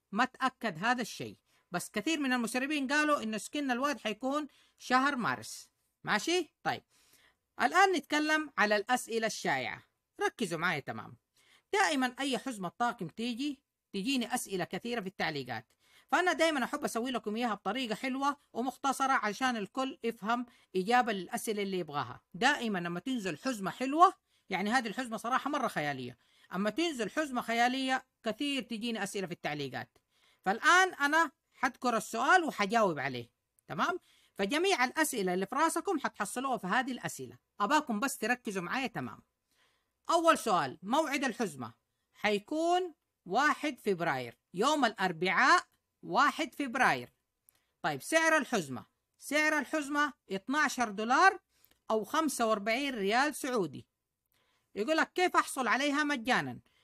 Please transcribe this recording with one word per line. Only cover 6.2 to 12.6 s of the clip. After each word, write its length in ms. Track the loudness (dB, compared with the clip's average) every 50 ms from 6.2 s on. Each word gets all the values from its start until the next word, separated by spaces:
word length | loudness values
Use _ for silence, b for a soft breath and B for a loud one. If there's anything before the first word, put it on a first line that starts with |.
| 2 2 0 0 0 -2 _ _
طيب، 200 | -4 -4 -4 -4 -8 b b b b b b b b b b b _ _ _ 0
الآن 300 | 0 4 6 6 6 6
نتكلم 600 | 4 0 0 0 0 0 2 2 2 0 0 -4 0 0
على 180 | 2 4 2
الأسئلة 500 | 0 2 0 -2 -2 0 -4 -4 -2 -2
الشائعة. 560 | -2 -4 -4 -2 -2 -2 -2 -2 -6 -8 -12 -16 _ _ _ _ _ _ -2
ركزوا 380 | -2 -2 -2 -2 -4 -4 -2 -2
معي 220 | 0 -2 -2 -2
تمام. 360 | -4 -8 -10 -10 -10 -12 -18 -20 _ _ b b b b b b b _
دائمًا 420 | 0 2 2 2 2 0 0 -2 -2 -4
أي 180 | -2 -2 -2 -2
حزمة 300 | -4 -6 -8 -6